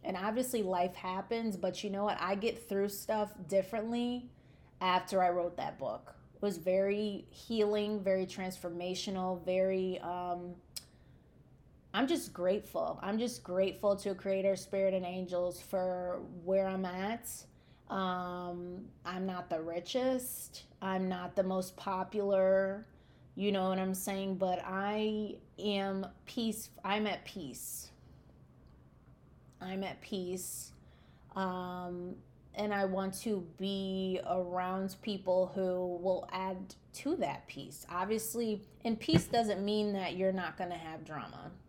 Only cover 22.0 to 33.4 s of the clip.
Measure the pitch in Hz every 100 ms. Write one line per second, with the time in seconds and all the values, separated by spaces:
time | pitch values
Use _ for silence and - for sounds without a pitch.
22 | 190 208 202 196 190 190 190 196 220 -
23 | - - - - 202 196 185 190 190 190
24 | - 196 196 190 190 180 - 190 202 214
25 | 214 214 208 - - - 196 202 196 190
26 | 190 - - - 226 214 - - 190 208
27 | 214 185 - - 147 117 - - - -
28 | - - - - - - - - - -
29 | - - - - - - 185 190 190 131
30 | - 202 180 185 - - - - - -
31 | - - - - 190 180 180 180 180 175
32 | 180 - - - - - 208 202 190 190
33 | 190 190 233 202